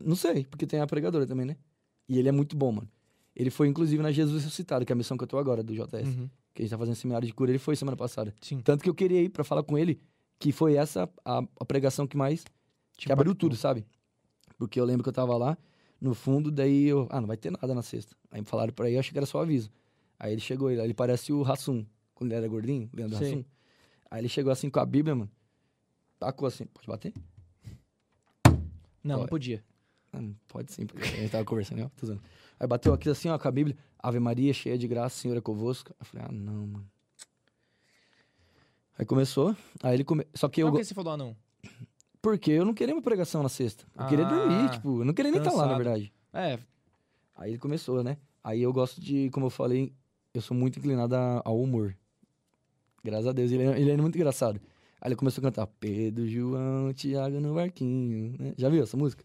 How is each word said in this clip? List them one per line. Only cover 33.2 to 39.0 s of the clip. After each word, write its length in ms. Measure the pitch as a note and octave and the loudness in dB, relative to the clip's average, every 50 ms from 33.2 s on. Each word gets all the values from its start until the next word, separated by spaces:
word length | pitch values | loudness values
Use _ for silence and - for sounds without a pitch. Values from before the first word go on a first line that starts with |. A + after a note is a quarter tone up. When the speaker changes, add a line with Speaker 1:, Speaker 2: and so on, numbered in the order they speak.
| - E3+ | 0 -2
Speaker 1:
ó, 100 | E3 D3 | -2 0
com 100 | - C#3 | 0 0
a 20 | |
Bíblia, 260 | B2 C3+ D3 D3 C3+ - - _ _ - | 0 2 0 0 -2 -4 -10 _ _ -8
"Ave 200 | - B2 A#2+ A#2+ | -4 -2 0 0
Maria, 340 | A#2+ A#2+ A#2 A#2+ C3 C#3+ C3+ | 0 0 0 2 2 2 2
cheia 240 | - - B2+ A#2+ | 0 -2 -4 -2
de 120 | B2+ A#2+ A#2 | -2 -2 -2
graça, 280 | A#2+ A#2 A#2 C3 - | -2 -2 -2 -4 -6
o 20 | - | -6
Senhor 160 | - B2+ A#2+ | -4 -4 -2
é 40 | A#2+ | -2
convosco." 540 | A2 - A2 G#2 A2 A#2+ B2+ B2+ - - - - | -2 -4 -4 -2 -2 -4 -4 -6 -8 -16 -20 -18
Eu 80 | - | -18
falei, 200 | - - A#2+ A#2 B2+ | -16 -14 -12 -10 -10
"Ah, 40 | B2+ | -8
não, 340 | A2 G2+ G#2 G#2+ G#2 G#2 | -8 -8 -6 -6 -6 -8
mano." 240 | G#2 G#2 G#2 G2+ G2 _ _ _ _ _ - - - _ _ _ _ _ _ _ _ _ _ _ _ _ _ _ _ _ _ _ _ _ _ _ _ _ _ _ _ _ _ _ _ _ | -8 -10 -10 -12 -16 _ _ _ _ _ -20 -20 -20 _ _ _ _ _ _ _ _ _ _ _ _ _ _ _ _ _ _ _ _ _ _ _ _ _ _ _ _ _ _ _ _ _
Aí 80 | - | -6